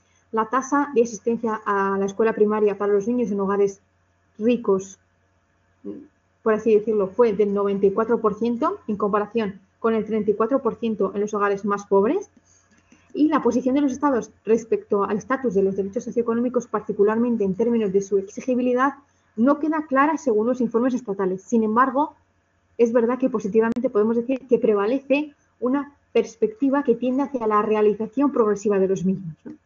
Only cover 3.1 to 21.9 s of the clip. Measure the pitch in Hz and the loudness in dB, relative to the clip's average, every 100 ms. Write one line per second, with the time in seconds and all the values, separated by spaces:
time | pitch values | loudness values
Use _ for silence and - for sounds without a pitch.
3.1 | 247 220 202 196 202 202 - _ _ _ | -2 -2 -2 -2 2 0 -2 _ _ _
4.1 | _ _ - 214 233 226 190 190 - _ | _ _ -4 0 0 2 0 -2 -18 _
5.1 | _ _ _ _ _ _ _ 101 104 - | _ _ _ _ _ _ _ -16 -14 -16
6.1 | _ _ _ 226 214 226 214 214 214 190 | _ _ _ -2 0 4 2 2 0 0
7.1 | - 240 196 202 202 202 196 196 190 226 | 2 2 2 0 0 0 2 2 2 0
8.1 | 233 220 202 233 233 311 392 - 208 214 | 0 0 -2 -2 0 -2 -4 -6 -4 -2
9.1 | 208 208 233 208 - _ _ 226 226 214 | -2 -2 -4 -4 -6 _ _ -2 -2 -2
10.1 | 214 214 196 226 269 240 220 233 208 196 | -4 -2 -2 0 0 -2 -4 -4 -2 -2
11.1 | 202 208 208 202 196 202 202 202 196 208 | -2 -4 -2 -2 -2 -2 -4 0 2 2
12.1 | 359 - _ _ _ _ _ _ _ _ | 0 -4 _ _ _ _ _ _ _ _
13.1 | - 302 302 240 240 254 269 285 247 294 | 0 2 2 2 0 0 0 0 0 0
14.1 | 254 190 - - 220 - 202 - 202 196 | 0 -4 -8 0 0 0 -4 -2 -2 0
15.1 | 208 - 262 254 190 190 196 196 233 233 | -2 -2 -4 0 0 0 -2 -4 -6 -6
16.1 | 240 233 233 247 247 233 214 208 208 208 | -4 -2 0 0 -2 -4 -6 -4 0 2
17.1 | 220 247 226 196 185 233 233 208 190 196 | 2 0 0 0 0 0 2 2 0 0
18.1 | 196 190 - - 247 254 247 262 - _ | -2 -2 -10 -4 0 2 2 0 -2 _
19.1 | _ _ - 247 294 311 311 311 262 294 | _ _ 0 2 2 0 -4 -2 2 2
20.1 | 294 - 214 226 254 233 226 254 247 - | 0 0 0 2 0 0 0 0 -2 -4
21.1 | 196 190 185 - 233 220 220 269 | -4 -2 -4 -2 0 2 2 2